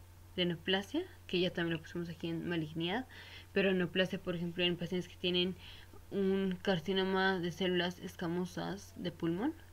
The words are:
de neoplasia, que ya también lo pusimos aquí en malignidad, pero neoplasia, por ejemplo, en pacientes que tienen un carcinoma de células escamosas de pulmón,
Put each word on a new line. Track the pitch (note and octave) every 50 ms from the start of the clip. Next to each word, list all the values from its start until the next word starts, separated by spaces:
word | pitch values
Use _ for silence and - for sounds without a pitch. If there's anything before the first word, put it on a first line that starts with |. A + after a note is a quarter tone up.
| - - - - - - -
de | - F3+
neoplasia, | F3 E3+ E3 - - F#3 F#3+ G3+ - - D4+ F#4 - - - -
que | - - F3+
ya | F3+ F3+
también | F3 - E3+ E3+ E3
lo | D#3+ D#3
pusimos | - - F3 F3 E3+
aquí | E3 - - E3
en | E3 E3 D#3+ D#3+
malignidad, | F3 E3+ D#3 D3+ D#3 D#3+ E3 E3+ F#3+ A#3+ B3+ - - - - - - - - - -
pero | G3+ F#3+ G3 F#3+
neoplasia, | F#3 F3+ E3+ - F#3 F#3 F3+ - F3+ -
por | F#3 F3+
ejemplo, | E3+ E3+ F3 E3 F3+ F3+
en | F3 F3
pacientes | E3+ F3 E3+ F#3+ F3+ E3+ -
que | -
tienen | - - F3+ F3+ F3+ F3+ F#3 F3+ - - - - - - - - - - -
un | - G3 G3 F#3+ F#3+ G3 F#3+ F#3+ F#3 F3+ -
carcinoma | - F#3+ E3+ D3+ - F#3+ F#3+ F#3+ F#3+ F#3+ F#3 F#3+ F#3+ F#3+ F#3
de | E3 F3+ E3
células | - F#3+ F3+ F3+ F3 E3+ F3+ F3+ -
escamosas | - F#3 - - F#3 E3 E3+ F3 F#3 F3+ - F3 E3 E3+ E3 - - - -
de | - - F3
pulmón, | E3+ - - E3 E3 F3+ A3 D4+ D#4+ - - -